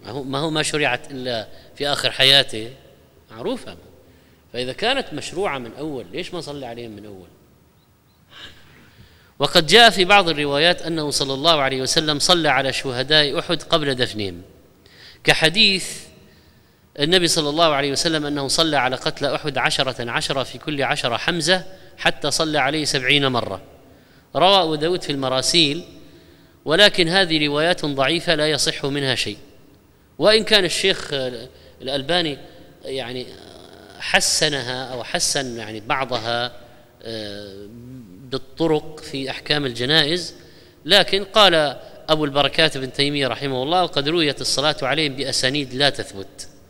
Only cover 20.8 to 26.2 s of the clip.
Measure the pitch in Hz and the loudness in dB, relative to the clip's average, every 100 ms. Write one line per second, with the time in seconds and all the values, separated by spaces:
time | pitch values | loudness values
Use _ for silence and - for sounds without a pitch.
20.8 | 127 147 131 113 - 175 151 185 - - | -2 -2 -2 -2 -2 0 2 0 -2 -16
21.8 | - - 170 - 151 - 160 151 135 156 | -20 -2 -2 0 -2 0 0 2 0 0
22.8 | 143 143 127 143 139 120 104 95 - - | -2 -2 2 4 4 0 -2 -8 -12 -20
23.8 | - - _ - _ 135 180 196 165 151 | -20 -20 _ -20 _ 2 6 6 2 0
24.8 | 160 180 - 139 131 131 120 175 151 156 | -2 -4 -4 -4 -2 -2 2 4 2 0
25.8 | - - - - | -10 -20 -20 -20